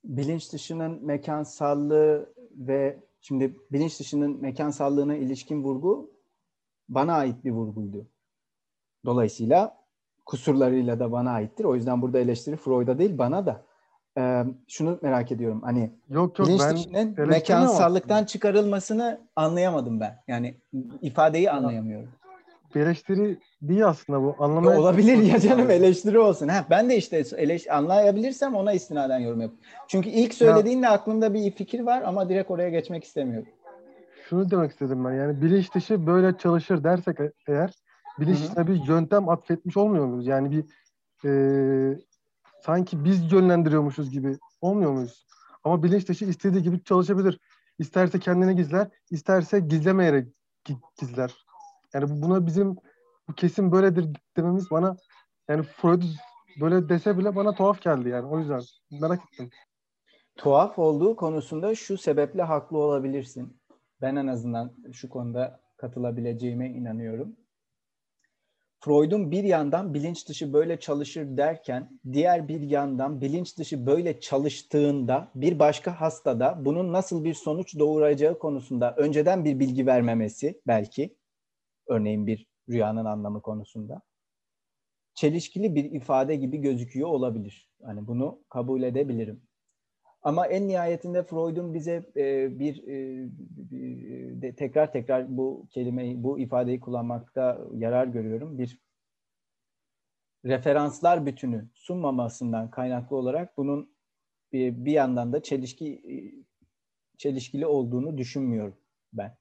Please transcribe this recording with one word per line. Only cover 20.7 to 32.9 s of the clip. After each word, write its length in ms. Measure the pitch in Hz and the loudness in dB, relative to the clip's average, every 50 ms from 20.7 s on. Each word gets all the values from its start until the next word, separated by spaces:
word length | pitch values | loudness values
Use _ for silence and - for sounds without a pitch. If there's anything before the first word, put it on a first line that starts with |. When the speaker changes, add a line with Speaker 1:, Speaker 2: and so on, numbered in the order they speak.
| - 135 127 - - - | -10 -10 -10 -10 -12 -8
Speaker 1:
ifadeyi 440 | - 147 120 - 156 160 156 165 180 | -10 -4 2 4 4 4 6 4 2
Speaker 2:
Ya, 80 | 202 | 2
Speaker 1:
anlayamıyorum. 560 | 147 139 131 123 117 113 110 110 107 107 117 120 - _ _ - - - _ _ - _ _ _ - | 2 0 0 -2 -2 -2 -4 -6 -8 -8 -12 -14 -20 _ _ -20 -20 -20 _ _ -20 _ _ _ 0
Speaker 2:
bir 60 | 147 | 2
eleştiri 580 | 147 165 170 - _ - 196 190 208 208 175 - _ _ _ _ | 2 2 0 -2 _ -2 0 0 0 0 -2 -6 _ _ _ _
değil 240 | 147 147 180 208 220 | -2 0 2 4 4
aslında 360 | 190 156 - - - 143 135 | 4 4 2 -4 -2 0 0
bu. 120 | 135 143 143 - | 0 0 0 0
Anlamaya 360 | 147 143 151 165 170 165 170 | 0 2 2 6 6 6 6
Speaker 1:
Ya 60 | 156 | 8
olabilir 320 | 151 185 175 190 208 226 | 6 6 6 8 8 8
ya 60 | 262 220 | 8 8
canım, 120 | 214 180 | 8 6
Speaker 2:
çalışıyorum. 400 | - 226 170 214 262 240 247 254 | 6 6 6 6 6 6 6 6
Speaker 1:
eleştiri 480 | 185 175 185 185 180 180 - 208 190 226 | 6 8 8 6 6 6 2 4 6 8
olsun. 300 | 226 208 175 - - - | 8 8 4 2 0 0
Ha, 180 | 180 196 151 - | 0 0 2 4
ben 200 | - 196 233 247 | 4 4 6 4
de 60 | 262 | 4
işte 260 | 214 - - 175 160 143 - - | 2 2 0 -2 -2 -2 -2 -2
eleş-, 340 | - 160 143 170 170 - - | -2 0 0 0 -2 -2 -2
anlayabilirsem 840 | - 143 143 165 185 208 208 202 196 208 226 269 269 - 285 277 247 | 0 0 2 4 4 6 6 6 4 4 -2 -2 -2 -2 -4 -2 0
ona 180 | 196 190 208 | 0 0 0
istinaden 460 | 208 180 - - 156 147 139 135 131 127 | 0 0 -2 -4 -4 -2 0 0 0 0
yorum 220 | 120 117 117 113 | -2 -2 -2 -4
yapıyorum. 260 | 113 113 - _ _ - - - - - | -4 -6 -8 _ _ -20 -20 -20 -10 -2
Çünkü 200 | - 190 175 220 | -2 -2 -2 2
ilk 220 | 214 226 240 226 | 2 2 2 2
Speaker 2:
Ya, 60 | - | 4
Speaker 1:
söylediğinle 520 | - 240 226 220 214 202 226 254 254 254 240 | 6 8 8 8 8 6 4 2 4 4 4
aklımda 460 | 208 202 - 220 220 220 220 220 202 | 4 4 2 0 0 2 2 2 2
bir 160 | 214 208 202 | 0 -2 -2
fikir 300 | 196 - 196 - - 240 | -4 -4 -8 -6 -6 -4
var 220 | 233 240 240 262 | 0 0 0 0
ama 260 | 269 185 180 202 190 175 | 0 -2 -2 -2 0 0
direkt 220 | 185 190 190 - | 0 -2 0 -2
oraya 180 | 185 165 175 180 | -2 -2 -2 0
geçmek 360 | 165 165 160 - | -2 -2 -4 -4